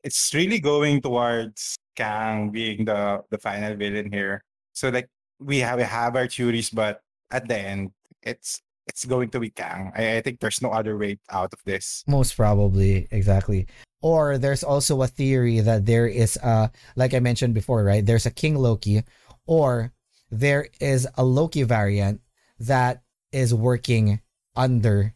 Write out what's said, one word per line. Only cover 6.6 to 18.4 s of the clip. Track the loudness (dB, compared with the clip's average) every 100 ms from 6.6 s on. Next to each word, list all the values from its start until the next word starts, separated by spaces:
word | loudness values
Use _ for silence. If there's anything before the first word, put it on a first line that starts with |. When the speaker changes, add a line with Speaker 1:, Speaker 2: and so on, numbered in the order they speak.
| -4
Speaker 1:
but | -2 -2 -4 _ _ _
at | -8 -4
the | -6
end, | -4 -8 -8 _ _ _
it's, | -12 -10 -10 -12 _ _ -16
it's | -12
going | -4 -2 -2
to | -6
be | -8
Kang. | -10 -10 -8 -8 -4
I, | -2 -2
I |
think | -4 -6
there's | -6 -4
no | -4
other | -2 -4 -4
way | -6 -6 -8
out | -6 -6
of | -8 -6
this. | -6 -6 -8 0
Speaker 2:
Most | 2 2 2
probably, | 2 4 2 4 2 2 -2
exactly. | 0 2 2 2 -2 -4 -12 -20 _
Or | 0 2 2 0
there's | 0 -2
also | 0 0 2 0
a | 0
theory | 0 0 2 2 2
that | 2 2 4
there | 4 2
is | 2 0 0
a, | 0 2 0 -4 -10 -2
like | 0 2
I |
mentioned | 2 2 0 0
before, | 0 2
right? | 4 4 4
There's | 4 2
a |
King | 0